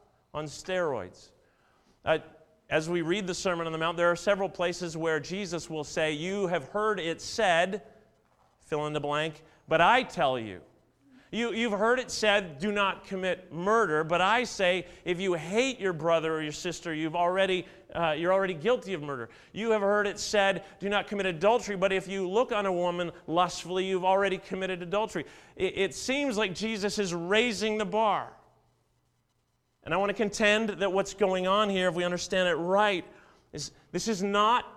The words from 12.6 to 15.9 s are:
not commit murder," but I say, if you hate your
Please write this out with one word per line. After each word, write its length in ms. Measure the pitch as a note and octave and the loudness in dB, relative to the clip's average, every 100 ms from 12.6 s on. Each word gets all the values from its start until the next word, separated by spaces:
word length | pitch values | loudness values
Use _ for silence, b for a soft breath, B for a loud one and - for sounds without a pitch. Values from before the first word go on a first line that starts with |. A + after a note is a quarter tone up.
| G#3 | -2
not 340 | G#3 G3 - - | 0 0 -2 -8
commit 480 | F#3+ F#3 F3 - | -4 -2 -4 -6
murder," 500 | D3+ F#3+ A3+ G3 D3+ | -4 2 4 4 2
but 160 | D#3 E3+ | 2 2
I 260 | F#3 A#3 A#3 | 4 2 0
say, 420 | - F3+ F#3 E3+ B E3+ | 0 2 2 -4 B -4
if 140 | F3 | -2
you 140 | F#3+ | 0
hate 460 | E3+ D#3+ G#3+ C4+ A#3+ | -2 0 0 0 0
your 140 | F#3+ | -4